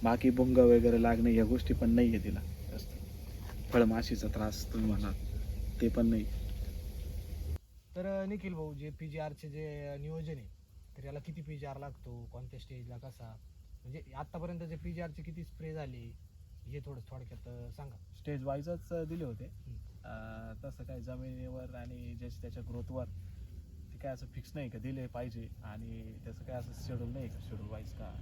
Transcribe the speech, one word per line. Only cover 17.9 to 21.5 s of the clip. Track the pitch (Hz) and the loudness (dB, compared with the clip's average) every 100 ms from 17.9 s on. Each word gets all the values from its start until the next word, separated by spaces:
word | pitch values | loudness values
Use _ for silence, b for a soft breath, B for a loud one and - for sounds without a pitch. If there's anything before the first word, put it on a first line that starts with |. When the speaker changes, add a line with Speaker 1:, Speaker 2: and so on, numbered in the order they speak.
| - - - | -12 -16 -12
Speaker 1:
स्टेज | - 143 | -4 -4
वाईजच, | 131 139 147 175 - | 0 -2 -2 -6 -2
अ, | 170 | -2
दिले | 160 165 151 | -2 -2 -4
होते. | 110 117 | -4 -8
Speaker 2:
हम्म. | - - 113 - - 110 | -12 -10 -10 -10 -14 -12
Speaker 1:
अ, | 113 110 110 113 110 - | -10 -8 -8 -10 -8 -10
तसं | - | -10
काय | - 131 | -8 -8
जमिनीवर | 123 127 127 127 127 | -6 -6 -6 -6 -6